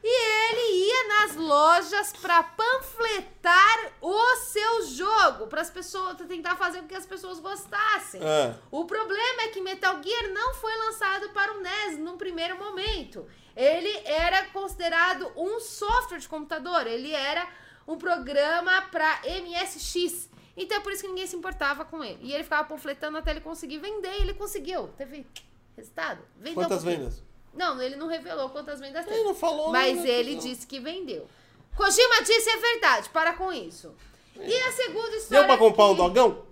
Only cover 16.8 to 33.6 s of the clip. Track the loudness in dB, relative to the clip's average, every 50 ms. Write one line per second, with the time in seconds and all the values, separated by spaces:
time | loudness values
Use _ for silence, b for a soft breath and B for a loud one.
16.8 | 0 0 -4 -6 -6 -4 -4 -4 -2 -2 -2 -4 -4 -6 B B B B B B
17.8 | B -10 -10 -6 -2 -2 -2 -2 -2 0 2 2 2 4 2 0 2 4 2 2
18.8 | 2 0 -2 2 2 2 2 0 -2 -6 -6 -6 -8 -6 -4 -4 -4 -4 -8 -10
19.8 | -10 -6 -2 -2 -2 -2 -4 -6 -12 -14 b b b b b -10 -6 -4 -4 -4
20.8 | -2 -4 -8 -8 -8 -8 -8 -8 -8 -8 -8 -8 -8 -8 -6 -2 -2 -2 -2 -2
21.8 | -6 -12 -10 -10 -10 -10 -12 -12 -10 -6 -6 -6 -4 -2 -2 -2 -2 -2 -8 -10
22.8 | -8 -8 -8 -6 -8 -8 -8 -4 -4 -4 -4 -4 -8 -12 -12 -12 -12 -12 -12 -10
23.8 | -8 -8 -8 -6 -6 -6 -2 -2 -2 -2 -2 -6 -8 -8 -8 -8 -8 -6 -6 -6
24.8 | -6 -8 -12 -14 -14 -14 -14 -18 -18 -18 _ -20 -20 _ _ _ _ _ _ -20
25.8 | -20 -16 _ -8 -6 -6 -6 -10 -14 _ _ -16 -12 -8 -4 -2 0 0 0 0
26.8 | 0 -2 -2 -2 -4 -6 -8 -10 -12 -20 -20 -20 -20 -20 -8 -4 -2 -2 -2 -2
27.8 | -4 -6 -6 -6 -6 -6 -6 -6 -6 -8 -6 -6 -6 -6 -6 -10 -10 -10 -12 -12
28.8 | -12 -10 -8 -8 -6 -2 0 0 0 0 0 0 0 0 0 0 -2 2 2 4
29.8 | 4 4 2 2 2 2 2 2 2 0 -4 -6 -6 -8 -8 -10 -12 -14 -12 -10
30.8 | -10 -8 -8 -8 -8 -8 -8 -10 -10 -14 b b b b b b b b -2 2
31.8 | 2 4 8 8 8 8 8 4 6 4 4 4 4 2 0 2 2 0 0 4
32.8 | 4 4 4 4 0 -2 0 2 2 2 0 0 -4 -6 -6 -6